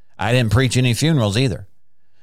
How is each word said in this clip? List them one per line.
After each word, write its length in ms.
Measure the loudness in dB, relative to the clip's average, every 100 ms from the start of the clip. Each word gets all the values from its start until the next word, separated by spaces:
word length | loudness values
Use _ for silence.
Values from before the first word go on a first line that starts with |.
| -18 -8
I 160 | -2
didn't 200 | 0 2
preach 240 | 2 2 2
any 180 | 0
funerals 420 | 0 0 2 0 0
either." 300 | -2 -4 -12 -20 -20 -20 -20 -20